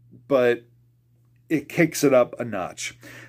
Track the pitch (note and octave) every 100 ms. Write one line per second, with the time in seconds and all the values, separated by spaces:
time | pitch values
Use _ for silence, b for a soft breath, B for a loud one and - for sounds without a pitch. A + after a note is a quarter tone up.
0 | _ - _ C#3 B2 A#2+ - _ _ _
1 | _ _ _ _ _ D#3 - - D#3+ -
2 | C#3+ B2+ B2 - A#2+ G#2 E2+ - - -
3 | B B